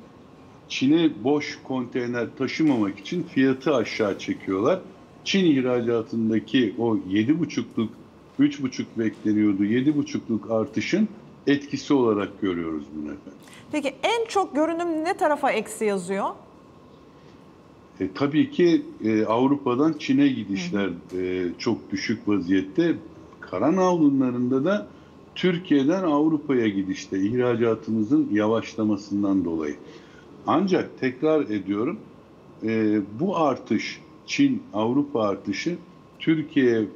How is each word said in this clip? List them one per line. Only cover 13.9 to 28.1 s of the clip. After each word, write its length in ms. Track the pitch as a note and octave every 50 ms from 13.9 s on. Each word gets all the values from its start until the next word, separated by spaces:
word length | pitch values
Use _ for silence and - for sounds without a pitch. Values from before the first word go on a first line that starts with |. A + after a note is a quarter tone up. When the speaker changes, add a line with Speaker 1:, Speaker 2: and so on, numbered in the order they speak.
| - - -
Speaker 2:
en 240 | E4+ A4+ A#4 A4+
çok 280 | - - G4+ F#4+ - -
görünüm 480 | C#4+ D#4 D#4+ E4+ E4 F4 F4 D#4+ D#4 D#4
ne 140 | F4 G4
tarafa 340 | - F#4 D#4 D4 D4 C#4+ C4+
eksi 340 | F3+ A3 G#3 - - - A3+
yazıyor? 400 | G#3 G3+ F#3+ F3 F3+ G3 G3 A3+ D4 G4 - - - - - - - - - - - - - - - - - - - - - - - - - - - - - - - - -
Speaker 1:
E, 100 | F#2+ F#2+ -
tabii 360 | - C3+ C#3+ D3 D3+ C3+ B2+
ki, 300 | - - F3+ E3+ E3 D3 - - - - -
e, 220 | A2 A2 G#2+ G#2+
Avrupa'dan 680 | G2+ A2 A#2+ C3 C3+ C#3+ C#3 - C3 A#2+ B2 D3+ E3 D#3 -
Çin'e 280 | - - C3 C3+ C#3+
gidişler, 600 | C#3 B2+ A2+ G#2+ F#2+ G2+ G2 F2 F2 F#2+ G2+ G2
Speaker 2:
Hı 300 | F#2 E2+ E2+ - - F2+
hı. 40 | F#2
Speaker 1:
e, 280 | F#2 F2+ F#2 F#2 F2+ F2 E2
çok 340 | - - B2 G#2+ - - -
düşük 360 | G2+ F#2+ - - A2+ A2 -
vaziyette. 680 | G#2 G#2 G2 F2 F2 G2 F#2+ F#2+ - - E3 E3+ E3 C#3+ - - - - - - - - -
Kara 360 | - - F2+ F2+ A2 C#3+ F3
navlunlarında 880 | F#3+ F#3 F#3 F3+ E3+ D3+ C#3+ C#3 C3+ C3 B2+ A#2+ A#2+ B2 B2 C3 C3+ C#3
da 220 | F3+ G3+ G#3 G#3 - - - - - - - - - -
Türkiye'den 680 | - - F#3 F3 E3 - - D3+ C#3 C3 C#3+ F3 F#3+ F#3
Avrupa'ya 640 | E3 D3 D3 D3+ D#3+ D#3 C#3+ D3 D3 C#3 B2 A2+
gidişte 520 | G#2+ G2 G2 F#2+ F#2 F#2+ - - - G2 G2
ihracatımızın 1080 | F#2+ G#2 A#2+ B2 B2 B2 A#2+ A2 A#2+ A2+ A2+ A2 - - A2 A2 G#2+ G#2